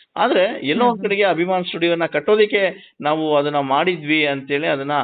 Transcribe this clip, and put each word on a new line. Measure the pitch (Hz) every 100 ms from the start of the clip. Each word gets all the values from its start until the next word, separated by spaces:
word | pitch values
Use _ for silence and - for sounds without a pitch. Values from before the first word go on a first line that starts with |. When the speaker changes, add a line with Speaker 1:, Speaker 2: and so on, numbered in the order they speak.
| _ -
Speaker 1:
ಆದ್ರೆ | 233 196 196 - 131
ಎಲ್ಲೋ | 208
Speaker 2:
ಹ್ಮ್, | 247
Speaker 1:
ಒಂದ್ | 226
Speaker 2:
ಹ್ಮ್. | 202
Speaker 1:
ಕಡೆಗೆ | 202
ಅಭಿಮಾನ್ | 196 160 180 185 175
ಸ್ಟುಡಿಯೋನ | 180 170 170 165
ಕಟ್ಟೋದಕ್ಕೆ | 151 147 214 208 208 190 - - -
ನಾವು | 143 156 156 147
ಅದನ್ನ | 147 147
ಮಾಡಿದ್ವಿ | 139 139 175 170 147 156 147
ಅಂತೇಳಿ | 139 135 143 165
ಅದನ್ನ | 139 139 147